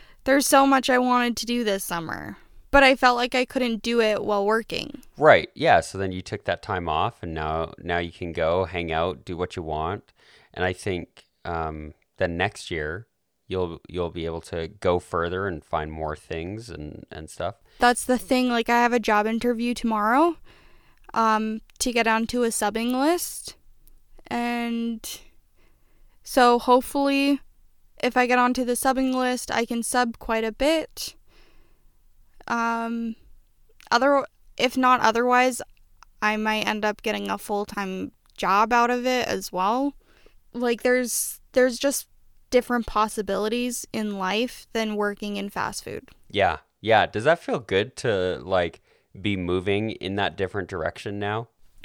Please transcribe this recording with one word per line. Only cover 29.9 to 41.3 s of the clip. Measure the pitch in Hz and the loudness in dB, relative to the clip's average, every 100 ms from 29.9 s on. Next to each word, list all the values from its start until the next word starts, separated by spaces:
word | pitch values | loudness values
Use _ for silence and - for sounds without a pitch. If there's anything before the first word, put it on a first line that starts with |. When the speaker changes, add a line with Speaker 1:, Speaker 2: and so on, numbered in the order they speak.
| 254 247 - | 0 0 -2
Speaker 1:
quite | - 220 | -4 -2
a | 220 | -2
bit. | 214 277 311 - - - - - - - - - _ - _ _ _ _ - - | 0 2 2 -2 -10 -12 -14 -20 -20 -20 -20 -20 _ -20 _ _ _ _ -16 -6
Um, | 233 233 233 233 233 233 226 - - _ _ _ _ - | -4 -2 -2 -4 -6 -6 -10 -16 -20 _ _ _ _ 0
other-, | 240 269 277 - _ - - | 4 4 4 0 _ -14 -2
if | 247 262 | 0 2
not | 254 254 | 4 6
otherwise, | 220 220 247 247 254 240 - - _ - - - | 4 4 4 4 4 0 -10 -18 _ -20 -20 -4
I | 214 214 | -2 0
might | 220 214 208 | 0 0 0
end | 214 214 | -2 -2
up | 208 | -2
getting | 226 208 202 | -4 -4 -4
a | 196 | -6
full-time | - 208 208 - 190 185 190 - _ - | -4 -4 -4 -6 -6 -6 -8 -12 _ -6
job | 190 196 220 | 0 2 4
out | 240 240 | 4 4
of | 247 247 | 2 0
it | 254 - | 0 0
as | 190 190 | -4 -4
well. | 180 190 240 285 - _ _ - - _ | -2 0 0 -2 -4 _ _ -20 -20 _
Like, | 240 240 233 | -4 -2 0
there's, | 247 254 247 - - | 2 2 0 -2 -4